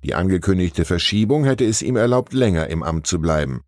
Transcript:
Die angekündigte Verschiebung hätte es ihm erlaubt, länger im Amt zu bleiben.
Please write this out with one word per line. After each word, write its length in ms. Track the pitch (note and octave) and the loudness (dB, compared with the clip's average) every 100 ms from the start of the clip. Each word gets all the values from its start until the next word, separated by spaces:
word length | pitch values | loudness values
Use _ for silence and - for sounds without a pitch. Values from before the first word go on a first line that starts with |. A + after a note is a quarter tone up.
Die 100 | C#2+ | -4
angekündigte 720 | A#1+ F#2 F#2 F2 F#2 F2+ - E2 | -2 0 0 2 2 0 0 -2
Verschiebung 580 | F2 - G#2 G#2+ D3 | 0 0 0 2 2
hätte 220 | C#3 B2 A#2 | 2 2 0
es 160 | A2 | 0
ihm 140 | - B2 | -2 0
erlaubt, 380 | A#2 B2 B2+ | 2 2 0
länger 340 | C3 A#2+ E2+ D#2 | 0 2 2 0
im 160 | D#2+ | -2
Amt 240 | D#2+ D#2+ D#2 | -2 -4 -2
zu 120 | F2 | -2
bleiben. 440 | D#2+ D#2+ C#2+ B1+ | 0 0 -2 -6